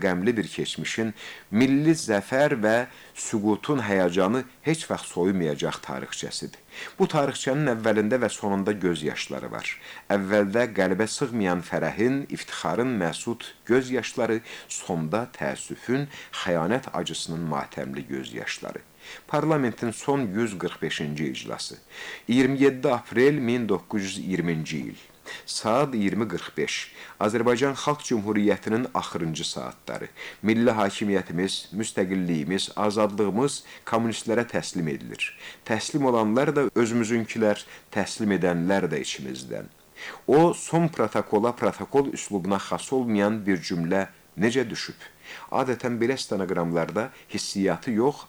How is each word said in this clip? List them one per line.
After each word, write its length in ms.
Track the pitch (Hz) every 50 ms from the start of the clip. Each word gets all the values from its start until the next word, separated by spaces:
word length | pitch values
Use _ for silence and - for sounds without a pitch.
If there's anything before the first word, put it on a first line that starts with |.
qəmli 320 | 87 95 90 90 92 120 120
bir 120 | 107 87 78
keçmişin, 640 | - - 76 - - - 78 - - - 113 110 104 - - - - - - -
milli 420 | 98 107 131 131 135 139 151 160 165
zəfər 580 | 156 - 110 107 101 98 - 135 131 147 147 147 117 104
və 100 | 107 110 120 123 - - - - - - - -
süqutun 580 | - - 110 101 107 104 98 - - 151 135 107
həyəcanı 580 | 104 98 95 92 87 85 95 92 95 117 131 127 - - - - 147
heç 180 | 160 156 - -
vaxt 220 | 101 85 - -
soyumayacaq 680 | - 90 87 95 101 92 85 78 73 69 85 78 - - -
tarixçəsidir. 760 | - 69 64 65 - - - - - - - 73 69 - - - - - - - - - -
Bu 100 | 190 -
tarixçənin 640 | - 156 139 135 127 - - 139 131 147 151 135 117
əvvəlində 460 | 113 110 113 104 110 107 107 127 127
və 100 | 120 104
sonunda 400 | - - - 104 98 98 98 107
göz 300 | 107 101 92 90 85 76 76
yaşları 460 | 71 60 - - - 69 65 58 57
var. 160 | 55 55 - - - - - - - - - -
Əvvəldə 580 | 101 101 95 92 104 104 104 98 98 117 123 113 104
qəlbə 320 | 98 95 92 95 90 110 107
sığmayan 520 | - - 147 120 117 117 101 90 87 90 82
fərəhin, 580 | - - 80 80 78 69 82 107 127 135 139 143 -
iftixarın 640 | - - - - - - - 82 80 107 123 131 123 104
məsud 440 | 87 82 76 - - 120 117 - - - - - - -
göz 220 | 117 131 127 127
yaşları, 500 | 131 120 107 - - 131 117 110 110 113 - - - - - -
sonda 580 | - - - - 92 85 80 78 87 110 120 - -
təəssüfün, 720 | - 78 69 - - - - - - - - 123 139 143 143 - - - - - - -
xəyanət 440 | 90 87 82 80 90 113 131 - -
acısının 520 | - 87 87 82 80 - - - 82 82 85 78
matəmli 540 | 76 69 69 - - - 67 65 67 71 67 -
göz 240 | 67 67 65 -
yaşları. 480 | - - - - - - - - - - - _ _ - - - - - -
Parlamentin 640 | - - 147 143 156 160 147 131 117 104 - - 117
son 300 | 104 - - - 139 139
yüz 380 | 131 101 90 107 120 110 98 85
qırx 240 | 87 87 - -
beşinci 420 | - 76 - - 82 73 76 73 78 67
iclası. 480 | 64 - - 55 58 - - - - - - - - - - - - - - -
İyirmi 340 | 120 131 131 127 139 131
yeddi 300 | 139 139 131 127 127 147
aprel 420 | 123 117 - - 120 113 127 143 151
min 340 | 147 127 117 120 127 117 104
doqquz 340 | 98 85 - - - 107
yüz 160 | 95 95 92 98
iyirminci 600 | - 90 92 85 82 85 82 80 78 71 80 71
il. 180 | 60 55 50 - - - - - - - - - -
Saat 480 | - - - - 110 110 131 151 139 127
iyirmi 340 | 110 101 95 90 101 113 107
qırx 280 | 95 82 - - -
beş. 360 | - 71 - - - - - - - - - - -
Azərbaycan 540 | - 107 104 117 113 123 120 117 135 139 135
Xalq 300 | 123 - 147 147 147 - -
Cümhuriyyətinin 800 | 127 110 98 107 104 104 104 104 98 92 - 107 110 113 127 127 -
axırıncı 500 | 87 - - - 82 85 80 78 80 85 -
saatları. 600 | - 76 64 62 - - - - 58 - - - - - - - - -
Milli 280 | - 104 113 113 117 120
hakimiyyətimiz, 1040 | 113 110 101 101 - - 113 101 98 92 90 - 82 85 92 95 - - - - 85
müstəqilliyimiz, 960 | 101 110 - - - 98 90 95 95 90 87 85 78 71 76 92 98 - - -
azadlığımız 880 | - 104 107 98 110 107 104 101 101 107 98 92 110 135 143 - - - - - - -
kommunistlərə 600 | - 117 113 117 113 107 - - 113 110 117 117
təslim 420 | - - 87 80 - - 90 82 76
edilir. 500 | 69 - 64 57 55 - - - - - - - - - -
Təslim 420 | - 117 107 - - - 151 139
olanlar 480 | 127 120 117 110 107 107 127 143 156 143
da 120 | 147 139 104 -
özümüzünkülər, 840 | 110 120 110 117 120 113 104 120 117 110 - - 117 110 104 104 - - - - - - -
təslim 480 | - 107 92 - - - 113 104 98 90
edənlər 480 | 90 90 87 85 85 92 98 98 90
də 160 | 82 78 71
içimizdən. 640 | 64 - - - 67 65 65 65 65 60 55 52 50 - - - _ _ - - - - - - -
O, 280 | - 123 151 165 175 -
son 340 | - - - - 170 170 156
protokola, 640 | - - 117 107 - 113 101 - - 104 107 120
protokol 600 | 120 - 120 98 90 - - - - 139 139 135
üslubuna 460 | - - - - 101 98 82 95 101 95
xas 340 | - - 92 87 - -
olmayan 540 | 135 131 123 120 110 101 101 104 113 110 98
bir 120 | 101 95 87
cümlə 480 | 76 - 95 85 82 82 95 98 95 - - - - _ - 85
necə 240 | 95 120 117 135 123 110
düşüb? 260 | 85 - - - - - - - - - - - - - - -
Adətən 420 | - 113 135 127 120 110 - 123 120 110
belə 160 | 117 117 135 127
stenoqramlarda 880 | - - 113 98 95 90 92 90 85 85 82 85 82 - 82 104 117 135 - - - -
hissiyatı 600 | - 101 - - - 101 95 95 87 - - 135 113
yox, 320 | 104 120 143 143 - -